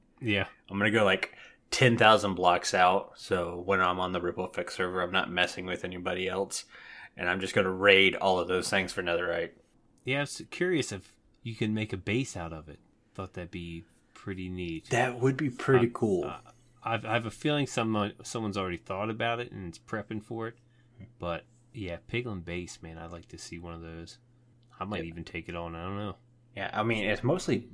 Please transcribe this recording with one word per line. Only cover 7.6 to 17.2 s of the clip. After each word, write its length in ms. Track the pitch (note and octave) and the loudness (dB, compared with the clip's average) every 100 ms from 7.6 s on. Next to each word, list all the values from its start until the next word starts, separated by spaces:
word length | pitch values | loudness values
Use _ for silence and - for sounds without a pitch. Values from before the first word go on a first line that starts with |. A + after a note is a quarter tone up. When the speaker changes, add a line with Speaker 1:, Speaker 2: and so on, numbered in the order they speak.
| F#2 | 2
Speaker 2:
raid 440 | F#2 G2+ G2 F#2+ F2 | 4 8 10 8 6
all 240 | G2 F#2 | 4 4
of 80 | E2+ | 2
those 220 | F#2 - | 0 2
things 240 | G2+ F2+ | 0 0
for 80 | - | -2
netherite. 480 | F2 E2+ F2 E2+ E2+ - _ _ _ _ - | -2 0 0 -2 -4 -8 _ _ _ _ -4
Speaker 1:
Yeah, 140 | C#3 | -2
I 20 | |
was 200 | C#3+ - D#3+ | -4 -8 -8
curious 400 | - F3 E3 - | -2 0 2 0
if 240 | G2+ - _ _ _ | -6 -12 _ _ _
you 120 | A#2 A2+ | -8 -2
can 180 | A2 | 0
make 180 | G#2+ G#2+ | 0 -2
a 40 | F#2+ | -4
base 400 | F#2+ A2+ C3+ F#2+ | -2 -2 -2 -6
out 160 | E2+ | -8
of 160 | D#2+ D2+ | -10 -14
it. 100 | C#2+ _ _ _ - | -18 _ _ _ -12
Thought 180 | F#2 | -10
that'd 160 | - E2+ | -10 -10
be 320 | F2+ E2+ E2 - _ _ | -10 -10 -10 -14 _ _
pretty 340 | - - F#2+ F#2 | -14 -10 -8 -6
neat. 400 | F2+ F2 D#2+ - | -6 -6 -6 -2
Speaker 2:
That 280 | A#2+ C3 A#2+ | 0 0 0
would 160 | B2+ C3+ | 0 0
be 140 | D3 | -2
pretty 380 | - - C3 A#2 | -2 4 6 4
Speaker 1:
Uh, 40 | |
Speaker 2:
cool. 320 | - A2+ F#2 F2 | 2 0 0 -2
Speaker 1:
uh, 260 | E2 - - _ _ | -8 -16 -20 _ _
I've, 220 | A2+ A2+ A2 | -4 -4 -2
I 80 | |
have 120 | A#2 | -2